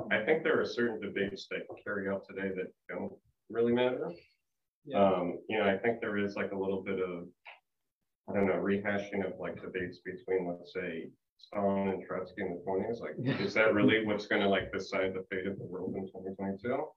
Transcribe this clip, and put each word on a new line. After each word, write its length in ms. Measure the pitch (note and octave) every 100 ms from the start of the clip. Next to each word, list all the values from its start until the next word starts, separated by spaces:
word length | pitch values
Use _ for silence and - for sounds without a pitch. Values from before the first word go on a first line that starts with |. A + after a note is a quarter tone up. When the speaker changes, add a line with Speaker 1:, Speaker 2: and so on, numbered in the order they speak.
| G#2
Speaker 1:
I 100 | -
think 200 | D#3 D#3+
there 160 | D#3+ B2
are 60 | G#2
certain 340 | A#2+ A#2 G2+
debates 460 | G2 G2 G2 - -
that 100 | F#2 - -
carry 280 | G#2 G2+ G2
out 140 | G2 -
today 220 | F#2+ G2
that 160 | F#2 - - -
don't 220 | - F#2+ - _ _ -
really 240 | A2+ A#2+
matter. 400 | A#2+ B2+ - E3+ - - _ _ _ _ _
Speaker 2:
Yeah. 180 | C#3+ G2+
Speaker 1:
Um, 360 | G2 F2+ F2 - -
you 80 | G#2+
know, 60 |
I 140 | G2 F#2+
think 220 | A#2 A#2
there 160 | A2 G2+
is, 180 | G2+ G#2
like, 160 | G2
a 60 | G2
little 240 | F#2+ F#2+
bit 180 | G2 F#2
of, 260 | F2+ F2 F2+ - - - _ _ _ _ _ _ -
I 60 |
don't 120 | G2+ F#2+
know, 140 | F2
rehashing 640 | G2 G2+ G2+ G2+ - G2+ F2+
of, 120 | -
like, 180 | E2+ -
debates 380 | F2+ F#2 F2 -
between, 420 | F#2 F2+ - F#2 F2
let's 280 | F2 -
say, 340 | F#2 F2 D#2+ - - _ _
Stalin 500 | - G#2 G2 G2 G2
and 160 | F#2
Trotsky 380 | F2+ F2+ F2+ G#2
in 80 | F2+
the 60 | E2+ F#2
twenties. 340 | F#2+ A2+ -
Like, 140 | - -
Speaker 2:
Yeah. 200 | B2 -
Speaker 1:
is 160 | G2
that 180 | A2 A2
really 320 | G#2 G#2 A2
what's 220 | G#2+ G#2 -
gonna, 200 | G#2+ G2
like, 240 | F#2+ -
decide 400 | G2 - F#2+ F#2+
the 100 | F#2 -
fate 160 | F#2 G2
of 100 | -
the 60 |
world 300 | F2 F2+ F#2+ G2
in 100 | F#2+
twenty 240 | F#2 F#2+
twenty-two? 500 | G2+ G2 G2 A#2+ C3 A#2